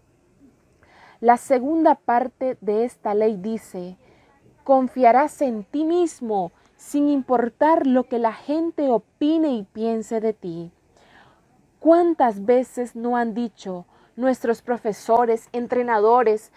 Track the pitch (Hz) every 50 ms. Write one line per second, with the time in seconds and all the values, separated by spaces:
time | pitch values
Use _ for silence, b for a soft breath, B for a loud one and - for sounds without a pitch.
0 | _ _ _ _ _ _ _ _ _ _ _ _ _ _ _ _ b b b b
1 | b b b b 226 233 240 240 - - 277 254 240 285 330 320 320 320 277 -
2 | _ - 240 240 - 254 - - 262 254 247 - 196 208 208 220 233 247 - _
3 | - 214 202 208 220 220 220 180 185 220 226 208 - - - 185 180 185 185 -
4 | b b b b b b b b b b _ _ - - 269 262 254 247 - 262
5 | 254 233 226 254 302 - - - 294 254 226 214 196 _ - 294 320 311 339 359
6 | 349 311 - - 247 220 214 196 175 165 - b b b b _ - - - 294
7 | 294 294 285 269 254 - 254 240 240 233 - - 294 311 330 330 302 269 254 254
8 | 247 - 254 226 233 220 214 - - - 294 330 330 330 - - 294 269 233 208
9 | - _ _ - 294 294 320 330 311 294 247 220 196 - - 214 220 226 226 220
10 | 208 - 233 220 220 220 214 _ - 175 165 170 170 170 - _ _ _ _ b
11 | b b b b b b b b b b b b b _ _ _ - 302 330 349
12 | 349 339 320 - 269 233 208 202 196 240 247 254 247 - - 254 247 226 - 233
13 | 233 240 247 240 233 233 196 240 240 220 - - - 196 185 175 175 b b b
14 | b b b 226 254 262 247 - - 233 226 - - - 240 220 - 330 294 -
15 | - - 226 240 247 233 226 233 - _ - 240 240 - 254 247 247 240 233 208
16 | 208 220 240 254 240 220 214 214 - - b